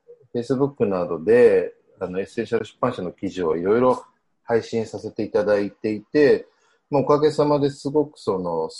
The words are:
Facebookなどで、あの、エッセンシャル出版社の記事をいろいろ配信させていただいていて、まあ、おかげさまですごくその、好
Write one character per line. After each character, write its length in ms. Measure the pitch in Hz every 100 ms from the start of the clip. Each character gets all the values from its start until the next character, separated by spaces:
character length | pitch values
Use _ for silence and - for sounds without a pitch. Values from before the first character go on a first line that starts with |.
| - - _
Facebook 520 | 120 120 131 139 - 110
な 200 | 95 85
ど 160 | 82 80
で、 480 | 120 117 95 - - _ -
あ 80 | 90
の、 140 | 92
エ 20 |
ッ 20 | 95
セ 180 | -
ン 20 | 107
シ 100 | 113
ャ 40 |
ル 40 |
出 140 | 110 -
版 140 | 127
社 80 | 104
の 100 | 87
記 160 | - 98
事 160 | 90
を 140 | 85 80
い 40 |
ろ 160 | 90 113
い 40 |
ろ 200 | 127 120 - _ _ _
配 200 | - 117
信 220 | - 117 107
さ 120 | 104
せ 140 | 110
て 120 | -
い 60 | 104
た 140 | 107
だ 160 | 104 104
い 100 | 101
て 220 | - 110
い 80 | 107
て、 440 | - 147 139 101 - _ _ _ -
ま 100 | 143
あ、 20 |
お 40 | 139
か 140 | 147
げ 120 | 151
さ 120 | 147
ま 160 | 147 147
で 100 | 139
す 200 | 139 139
ご 160 | 147 143
く 120 | -
そ 220 | - 95
の、 300 | 87 82
好 0 | 80